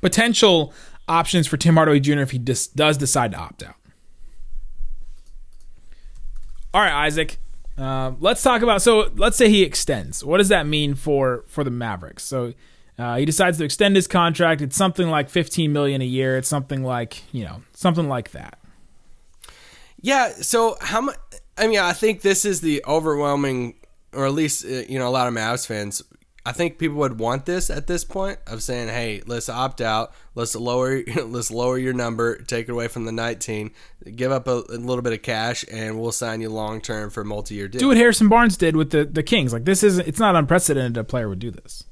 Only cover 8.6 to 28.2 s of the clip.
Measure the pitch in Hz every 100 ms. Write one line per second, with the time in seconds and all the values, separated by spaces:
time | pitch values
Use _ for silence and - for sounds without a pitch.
8.6 | 233 202 240 226 208 - 214 - 233 208
9.6 | 175 - - 123 73 127 135 175 196 196
10.6 | 147 151 143 135 156 143 131 123 - -
11.6 | 139 120 117 95 - - - 131 120 123
12.6 | _ _ - - 120 120 147 156 185 165
13.6 | 151 - 202 196 180 185 170 160 170 160
14.6 | 143 - 190 175 175 156 139 - 160 -
15.6 | 156 147 143 135 127 131 131 131 131 147
16.6 | 131 135 127 123 117 - - 135 95 87
17.6 | - - 185 165 156 127 107 - - -
18.6 | - - - - - - _ - - -
19.6 | - - - - 202 277 247 - - 233
20.6 | 226 196 - 208 269 - - - - -
21.6 | 220 214 175 175 214 202 196 196 208 180
22.6 | 160 147 - 156 160 147 147 143 139 127
23.6 | 120 - - _ _ 131 135 143 156 -
24.6 | 90 131 117 131 123 131 123 117 110 123
25.6 | - 107 104 - - _ _ _ - 120
26.6 | 170 - 165 147 139 113 113 135 135 180
27.6 | - 156 - 135 - 196